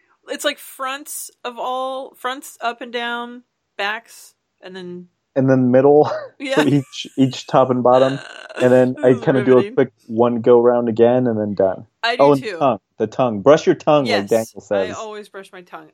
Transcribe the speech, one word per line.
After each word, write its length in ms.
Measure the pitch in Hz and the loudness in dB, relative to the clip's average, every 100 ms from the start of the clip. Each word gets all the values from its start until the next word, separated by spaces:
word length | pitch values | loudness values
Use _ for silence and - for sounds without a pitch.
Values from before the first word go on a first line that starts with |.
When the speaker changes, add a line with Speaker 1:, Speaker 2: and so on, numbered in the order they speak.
| _ _ - | _ _ -14
Speaker 1:
It's, 160 | 285 | -8
like, 140 | 294 285 | -8 -8
fronts 720 | - - 262 277 294 - - _ | -14 -12 -10 -10 -14 -16 -16 _
of 140 | 247 233 | -14 -10
all, 560 | 254 254 262 262 269 | -8 -6 -6 -10 -14
fronts 420 | _ 247 269 - - | _ -10 -10 -14 -10
up 200 | 233 240 | -10 -8
and 120 | 247 | -10
down, 520 | 240 240 240 240 247 _ _ _ - | -10 -8 -8 -12 -16 _ _ _ -10
backs, 580 | 202 220 _ - - _ _ _ | -8 -8 _ -20 -20 _ _ _
and 140 | 185 185 | -20 -16
then 320 | 180 180 175 _ _ 139 | -16 -16 -20 _ _ -2
Speaker 2:
And 120 | 131 | 2
then 220 | 131 123 | 2 4
middle 400 | 127 143 147 147 - | 4 6 6 4 -2
<laughs> 140 | - - | -12 -12
Speaker 1:
Yeah. 240 | 277 539 | -4 0
Speaker 2:
for 60 | 175 | 2
each, 380 | 143 - - - - | 0 -2 -12 -8 0
each 300 | 135 - - | 0 -2 -2
top 240 | 139 127 | 0 2
and 120 | 123 | 2
bottom. 320 | 123 127 135 135 | 4 4 2 -2
Speaker 1:
Uh, 60 | - - - - | -12 -18 -14 0
Speaker 2:
And 100 | 123 | 4
then 240 | 127 127 131 | 4 4 2
I 80 | 127 | 2
Speaker 1:
this 80 | 120 | 2
is 60 | |
Speaker 2:
kinda 200 | 160 135 | 0 0
do 80 | 127 | 4
a 40 | 127 | 4
Speaker 1:
riveting. 180 | 104 | 2
Speaker 2:
quick 180 | 226 131 _ - | -2 -2 _ -8
one 340 | 113 120 120 | 0 0 0
go 200 | 123 120 | 4 4
around 280 | 120 120 120 | 4 2 -2
again 380 | 110 117 127 123 | 2 2 2 0
and 100 | 107 | -2
then 160 | 104 | -4
done. 320 | 98 95 104 - _ | -2 -2 -2 -14 _
Speaker 1:
I 140 | 233 247 | -6 2
do 60 | |
Speaker 2:
Oh, 100 | 139 | 2
and 100 | 139 | 2
Speaker 1:
too. 80 | 214 | -2
Speaker 2:
the 60 | 170 | -4
tongue. 200 | 139 104 _ - | -2 -2 _ -8
The 80 | 110 | -8
tongue. 340 | - 123 104 | -4 -4 0
Brush 220 | 131 156 190 | 4 4 2
your 100 | 147 | 0
tongue, 300 | - 147 123 | 2 0 2
Speaker 1:
Yes, 160 | 104 | -4
Speaker 2:
like 60 | 101 | -2
Daniel 300 | 113 113 98 | -2 -4 -12
says. 280 | - 98 95 | -6 -4 -4
Speaker 1:
I 100 | - | -8
always 280 | 220 214 208 | -12 -16 -16
brush 240 | 196 196 | -20 -20
my 100 | 185 | -20
tongue. 300 | 175 165 156 | -20 -20 -20